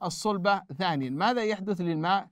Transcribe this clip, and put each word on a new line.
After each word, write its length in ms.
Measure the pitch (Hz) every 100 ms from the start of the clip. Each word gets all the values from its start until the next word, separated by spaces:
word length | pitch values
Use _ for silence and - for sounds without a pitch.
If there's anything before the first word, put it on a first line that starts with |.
الصلبة 580 | 180 - 214 202 190 196 - 139
ثانيًا. 300 | 185 151 131
ماذا 340 | 139 208 247
يحدث 380 | 214 208 190 185
للماء 460 | 175 160 165 196 208